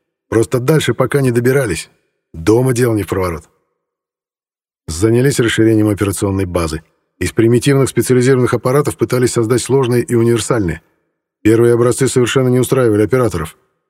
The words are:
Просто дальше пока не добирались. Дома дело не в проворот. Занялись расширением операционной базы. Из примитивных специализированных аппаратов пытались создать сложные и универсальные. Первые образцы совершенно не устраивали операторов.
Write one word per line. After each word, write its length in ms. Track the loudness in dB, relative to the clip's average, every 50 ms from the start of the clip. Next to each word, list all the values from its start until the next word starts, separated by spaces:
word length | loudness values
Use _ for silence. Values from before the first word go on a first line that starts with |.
| _ _ _ _ _ -4
Просто 320 | -2 -2 0 0 -2 -4
дальше 340 | 0 0 0 0 2 -2 -2
пока 260 | -2 -2 -2 0 0
не 120 | 0 2 0
добирались. 580 | 0 0 2 0 0 0 -2 -6 -8 -8 -14 _ _ _ _ _ _ _ _ -16
Дома 400 | -6 0 2 2 2 2 0 0
дело 220 | 0 0 0 0
не 80 | -2 -2
в 60 | -4
проворот. 400 | -4 -4 -4 -4 -6 -8 -12 _ _ _ _ _ _ _ _ _ _ _ _ _ _ _ _ _ _ _ _ _ _ _ _ _ _ _ _
Занялись 540 | -12 -6 -2 0 2 2 2 2 0 0 0
расширением 480 | 0 -2 0 2 2 2 2 2 2 0
операционной 560 | 0 0 -2 -4 -2 -4 -4 -4 -2 -4 -4
базы. 400 | -4 -4 -4 -4 -4 -6 -8 -12 _ _ _ _ _ _ -8
Из 140 | -8 -6 0
примитивных 560 | 0 2 2 2 2 2 2 2 2 0 0
специализированных 640 | 0 -2 0 2 2 2 2 2 2 2 2 0 -2
аппаратов 420 | -2 -2 0 0 0 0 -2 -2
пытались 360 | -4 -4 -2 0 0 0 0 0
создать 280 | 0 -2 0 -2 -2
сложные 440 | -2 0 0 0 0 0 0 -2 -2
и 100 | 0 0
универсальные. 680 | 0 2 2 0 0 0 -2 -2 -2 -2 -4 -4 -8 _ _ _ _ _ _ _ _ _ _ _ _ 0
Первые 320 | 2 4 4 4 4 4
образцы 320 | 2 2 0 0 0 -2
совершенно 420 | 0 0 0 0 0 0 0 0 2
не 120 | 2 0
устраивали 420 | 0 0 0 0 2 2 2 2 0
операторов. 540 | 0 0 0 0 0 -2 -4 -8 -8 -12 _ _ _ _ _ _ _